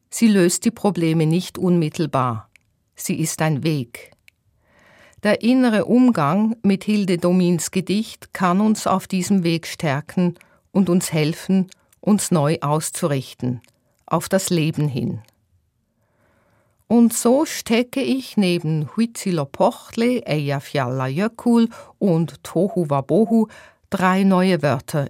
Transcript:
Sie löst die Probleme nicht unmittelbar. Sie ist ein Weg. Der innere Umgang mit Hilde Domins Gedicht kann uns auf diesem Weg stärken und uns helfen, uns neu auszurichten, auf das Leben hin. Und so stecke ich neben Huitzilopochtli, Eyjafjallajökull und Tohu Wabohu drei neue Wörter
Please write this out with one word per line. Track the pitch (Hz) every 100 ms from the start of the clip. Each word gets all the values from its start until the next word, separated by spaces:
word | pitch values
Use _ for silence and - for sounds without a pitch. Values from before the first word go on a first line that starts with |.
| -
Sie | - 226
löst | 196 175 -
die | 233
Probleme | - - 170 165 160 156
nicht | 175 - -
unmittelbar. | 180 175 151 - 151 135 123 104 - _ _ _ _ -
Sie | - 175
ist | 156 -
ein | 156 143
Weg. | 160 151 117 - - _ _ _ _ _ _ _ _ _ - _
Der | 208 -
innere | 233 262 247 214
Umgang | - 247 254 196 143 190 220 226
mit | 196 190
Hilde | - 214 190 175
Domins | 180 185 175 170 -
Gedicht | 185 170 202 226 - -
kann | - 185 185
uns | 220 214 -
auf | 190 -
diesem | 190 175 196
Weg | 170 165 -
stärken | - 160 135 - 185 175 - _ _ _
und | 196 175
uns | 180 -
helfen, | 160 151 165 - 190 185 _ _ _
uns | - 208 -
neu | 156 143 -
auszurichten, | 143 156 - - 151 139 - - 123 120 _ _ _ _
auf | - 170 -
das | 190 -
Leben | 170 156 151 147
hin. | 127 123 113 - _ _ _ _ _ _ _ _ _ _ _ _ _ _ _ -
Und | 233 233
so | - 233 269
stecke | 320 - - 233 247 277
ich | 233 262 - -
neben | 185 175 156 156 151 -
Huitzilopochtli, | 233 - 196 165 135 - 196 - - 226 240 247
Eyjafjallajökull | - 151 143 139 - 143 127 131 131 147 220 - 240 233 226 - - -
und | 196 165 160 -
Tohu | - 165 190 180 151
Wabohu | 139 139 180 208 226 220 - - _ -
drei | 190 185 190
neue | 196 180 190 175
Wörter | 143 127 - 151